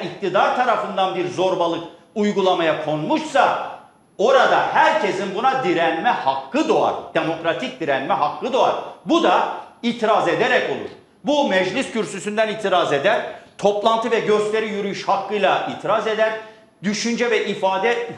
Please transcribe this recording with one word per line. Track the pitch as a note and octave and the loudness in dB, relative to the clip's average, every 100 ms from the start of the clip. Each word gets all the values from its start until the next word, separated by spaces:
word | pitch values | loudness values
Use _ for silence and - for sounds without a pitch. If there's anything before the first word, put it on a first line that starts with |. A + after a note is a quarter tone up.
iktidar | E3+ - F#3+ F#3+ B3+ A#3+ | -6 -6 -2 2 2 2
tarafından | B3 G#3+ F#3+ F#3+ F#3 F3+ | 0 0 -2 -2 0 -2
bir | - | -4
zorbalık | C#3 F#3 - E3+ E3 - - _ A3 | 0 0 2 0 -2 -8 -18 _ -2
uygulamaya | G#3 G3 F#3 E3+ E3 D3+ D3 | 0 2 2 2 2 0 -2
konmuşsa | D3+ D#3 D#4 - C4+ - - - - - _ _ - | -2 0 -2 0 2 2 2 -6 -12 -20 _ _ 0
orada | G#3+ C5 G#3+ D#3+ - | 4 4 4 4 2
herkesin | A#3+ D#4 D#4 G3 F#3 G3 F3+ | 2 4 2 0 -2 -4 -2
buna | A#3+ C4 | 0 0
direnme | F#3 E3 E3 D#3 - | 0 2 0 0 0
hakkı | - C3 C3+ - C4 - | 0 0 -2 -2 -2 2
doğar. | E3 A#2 - - E3 | 2 2 -2 -4 -2
Demokratik | D#3 D#3+ E3+ D#3 - - | -2 -2 -2 -2 -4 -6
direnme | D3+ C3 C3+ | -2 -2 0
hakkı | F#3 D3 - A3+ | 0 0 -2 -2
doğar. | B3+ - - - - F#3 | 2 2 0 -6 -10 0
Bu | D#4+ | 2
da | A3+ F#3+ - - - - | 4 2 0 -6 -14 -6
itiraz | A#3 - G#3+ G3 E3 | -4 0 2 2 2
ederek | D#3 B3 A#3+ - | 2 2 2 0
olur. | C#3 - - _ _ | -4 -8 -14 _ _
Bu | G#3+ D4 A#3 | -2 0 2
meclis | F#3+ F3+ A3+ A#3+ | 2 0 -2 -2
kürsüsünden | A3+ F3+ F#3+ G3+ G#3 A3 | -4 -4 -6 -4 -2 -2
itiraz | G3+ F#3+ F3+ D3 | 0 0 2 2
eder, | C#3 E3+ A#3 - - - - | 2 2 0 -4 -12 -18 -2
toplantı | G3+ G#3 A3 A3+ A3+ | 0 2 2 2 0
ve | A3 | 0
gösteri | F#3+ G#3 G#3 A3 A3 | 2 2 2 -2 -2
yürüyüş | G3 G3 F3 - | -4 -4 -4 -2
hakkıyla | G3 - G#3 F#3+ C#3 C3 B2 | -2 -2 2 2 2 -2 -6
itiraz | - A3 G#3+ | -2 0 0
eder, | G#3+ A3 A3 - - - - | 0 0 -2 -12 -20 -20 -8
düşünce | F#3+ G#3 A#3 A#3 A#3+ | -4 -2 -2 0 0
ve | G#3+ G#3 | 0 -2
ifade | G3 F#3+ F#3+ A3+ A#3 A#3 | -2 -2 0 0 0 -4